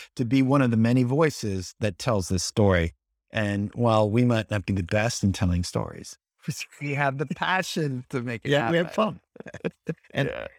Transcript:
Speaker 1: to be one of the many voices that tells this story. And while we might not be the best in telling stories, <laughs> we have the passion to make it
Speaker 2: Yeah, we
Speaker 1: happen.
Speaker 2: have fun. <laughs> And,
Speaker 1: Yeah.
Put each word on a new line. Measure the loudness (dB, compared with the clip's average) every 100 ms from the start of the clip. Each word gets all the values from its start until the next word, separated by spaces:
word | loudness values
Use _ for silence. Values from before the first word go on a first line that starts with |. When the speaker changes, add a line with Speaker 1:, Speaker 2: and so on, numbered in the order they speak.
| -12 -6
Speaker 1:
to | 0
be | 2
one | 4 4
of | 4
the | 4
many | 4 4
voices | 2 2 0 0 -4 -6 -6 -4
that | -4 -2
tells | 0 0 0
this | -2
story. | 0 2 4 4 2 -4 _ _ _
And | -4 -2 -2 -4
while | 0 2 4 4
we | 4 4
might | 2 0
not | -2 0
be |
the | -2
best | 0 0 0 0
in | 0
telling | 2 2 2
stories, | 0 -4 -6 -8 -18 -20 _ _ -10
<laughs> | -10 -12 -10
we | -6 -2
have | 0 -2
the | -6
passion | -4 -2 -2 -2 -4 -4 -4 -6
to | -6
make | -6 -6
it | 0
Speaker 2:
Yeah, | 0 2
we | 0
Speaker 1:
happen. | 0
Speaker 2:
have |
fun. | -2 -4 -4 -16 -20 -18 -10
<laughs> | -10 -8 -10 -12 _
And, | -4 -4
Speaker 1:
Yeah. | -4 -10